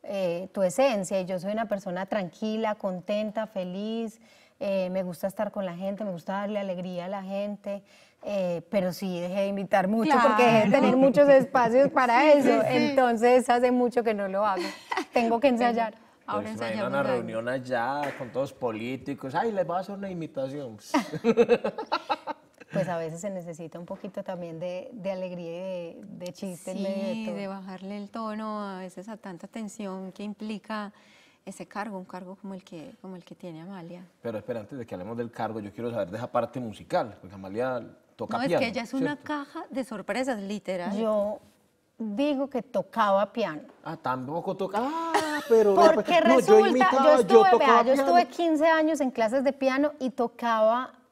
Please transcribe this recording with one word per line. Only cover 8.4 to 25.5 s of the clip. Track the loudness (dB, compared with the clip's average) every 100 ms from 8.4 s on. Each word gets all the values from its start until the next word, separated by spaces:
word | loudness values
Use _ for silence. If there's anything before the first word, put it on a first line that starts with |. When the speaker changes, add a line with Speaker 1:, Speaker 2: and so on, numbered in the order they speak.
| -2 -4 -2
Speaker 1:
pero | 0 0
sí | -4 -6 -6
dejé | -6 -2
de | -2
invitar | -2 0 2 2
mucho | 2 4 6
porque | 6 6
dejé | 6 6
de | 6
tener | 4
Speaker 2:
Claro. | 6 6
Speaker 1:
muchos | 6 8 8
espacios | 8 6 2 4 6 4
para | 4 4 6
Speaker 2:
<laughs> | 8
Sí, | 8
Speaker 1:
eso, | 8 4
Speaker 2:
sí, | 4
sí. | 2
Speaker 1:
entonces | 4 4 4 4 6 6 6
hace | 4 4
mucho | 4 2 2
que | 0
no | 0 -2
lo | 0 0
hago, | 0 -4 -8 -6 -6 -2
tengo | 0 2 2
que | 2
Speaker 2:
Bueno, | 4 2
Speaker 1:
ensayar. | 0 -4 -6 -20 _ -8
Speaker 2:
ahora | -6
Speaker 3:
Pues | -6 -6
imagina | -6 -4
Speaker 2:
ensayamos | -2
Speaker 3:
una | -2
Speaker 2:
algo. | 0
Speaker 3:
reunión | -2 -4 -6 -4
allá | -6 -4 -2 -2 -2 -4 -6
con | -8
todos | -6 -6
políticos, | -4 -6 -4 -6 -8 -8 -8 -6
"Ay, | -2 -2
les | -2 -2
voy | -4
a |
hacer | -6 -10
una | -10
imitación". | -8 -10 -8 -8 -8 -12 -14 -4
<laughs> | -2 -2 -2 0 2 4 2 0 -8 -6 -8 -4 -6 -6 -14 _ _ -8
Speaker 1:
Pues | -4 -4
a | -4
veces | -6 -8
se | -10
necesita | -10 -12 -14 -14 -14
un | -14
poquito | -12 -12 -12
también | -10 -10 -10 -10
de, | -8 -8 -12
de | -10 -8
alegría | -6 -8 -10 -10